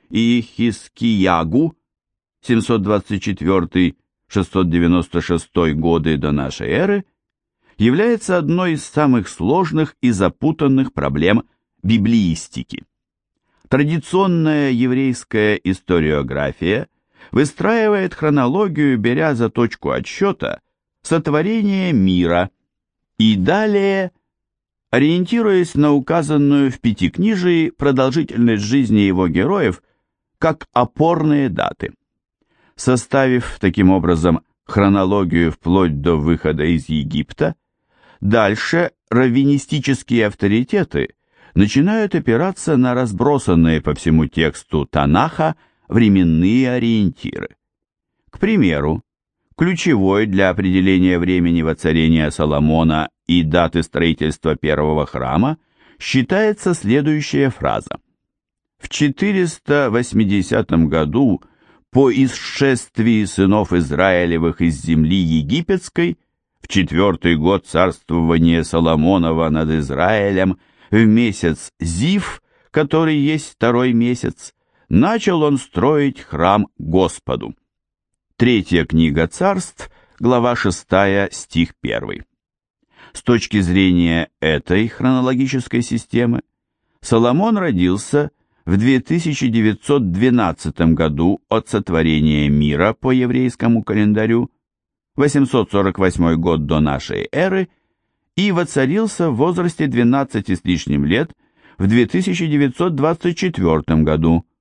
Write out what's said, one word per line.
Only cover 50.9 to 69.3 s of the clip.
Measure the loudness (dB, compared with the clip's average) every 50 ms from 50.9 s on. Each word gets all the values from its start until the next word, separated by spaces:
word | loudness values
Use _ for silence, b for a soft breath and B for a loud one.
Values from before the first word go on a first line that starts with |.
| 4 4 4 2 2 2
времени | 0 0 0 2 2 2 2 0
воцарения | 0 -2 -2 -2 -2 0 2 2 4 4 4 2 2 0
Соломона | -2 -2 -2 0 0 2 2 2 2 2 2 2 0 0 -2 -6 _ _ _ 0
и | 0 2 2
даты | 2 2 0 0 0 0 -2 -4
строительства | -2 -2 -2 0 0 0 0 -2 -4 -4 -2 -2 -4 -2
первого | -2 -2 -2 0 0 0 0 0 -2 -2
храма | -4 -6 -8 -6 -2 -2 0 0 0 -2 -6 b b b b b b b b
считается | -8 -2 0 0 0 0 0 0 0 0 -2 -2 -2 -2 -2
следующая | -2 0 0 0 2 2 0 -2 -2 -4 -4 -2 0 0 0
фраза. | -2 -2 -4 -4 -4 -4 -6 -10 -14 -16 _ _ _ _ _ _ _ _ _ _ _ _ _ _ _ _
"В | -16 -10
четыреста | -4 -2 0 0 0 0 -2 0 0 0 -2 -2 -4 -6 _ -2 0 0 0 0
восьмидесятом | 0 -2 -2 0 0 0 2 2 0 0 0 0 -2 -2 0 0 2 2 2 2
году | 2 0 0 0 0 2 2 2 0 -2 b b b b b b b b b b
по | 2 2 4 4
исшествии | 4 2 2 0 0 -6 -12 -10 -4 -2 0 0 0 -2 -4 -6 _ -2 0 2 2 2 0
сынов | -2 0 0 2 2 2 2 0 0
Израилевых | 0 -2 0 0 0 0 2 2 2 2 2 0 0 0 0 -2 -2 0
из | 0 -2 -2 -2
земли | -4 -2 0 2 2 2 2 0
египетской, | 0 0 0 0 0 -2 -2 -2 -2 -2 -4 -4 -4 -6 -4 -2 -2 -2 -2 -6 _ _ _ _ _ _ _ _
в | -12 -4
четвертый | -2 -2 0 0 0 2 2 2 0 0 0 0 0 2
год | 2 0 0 0 -2 -4
царствования | -2 0 0 0 -2 -4 _ -4 -2 0 2 2 2 4 4 2 2 2 0
Соломонова | -2 -2 0 0 2 2 2 2 2 2 2 0 0